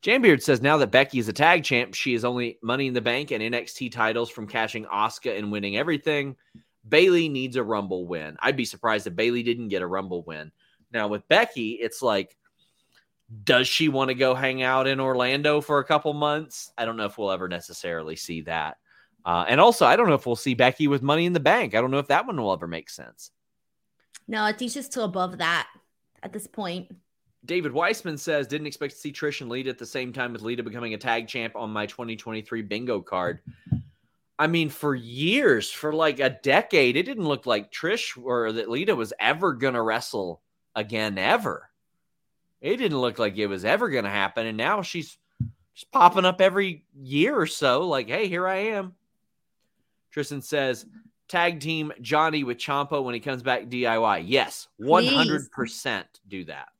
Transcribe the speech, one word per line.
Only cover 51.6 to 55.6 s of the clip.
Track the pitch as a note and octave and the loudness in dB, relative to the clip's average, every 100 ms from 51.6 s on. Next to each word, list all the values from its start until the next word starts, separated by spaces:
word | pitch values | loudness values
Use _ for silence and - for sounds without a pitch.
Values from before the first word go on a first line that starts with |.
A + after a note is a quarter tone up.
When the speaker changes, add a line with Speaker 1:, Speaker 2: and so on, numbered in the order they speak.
Speaker 1:
team | C#3+ D#3+ D3+ - | -6 -4 -4 -8
Johnny | A#2 D3+ D#3+ D#3 | -2 2 2 0
with | C3 A#2+ | -4 -6
Ciampa | - C#3+ C#3 D3 | -4 -2 -2 -2
when | C3 | -4
he | A#2+ | -6
comes | C#3+ C3 | -6 -6
back | A#2+ B2+ A#2 | -2 -2 -2
D | B2 A#2+ | -2 0
I | A2+ | 2
Y." | A2+ F#2+ | 2 2
Yes, | E2+ C3 - - - _ | 2 0 0 -6 -16 _
Speaker 2:
Please. | A#2 | 4
Speaker 1:
one | E3+ F#3 | 4 6
hundred | - D#3 D3+ C3+ | 2 2 0 -4
percent | - | -6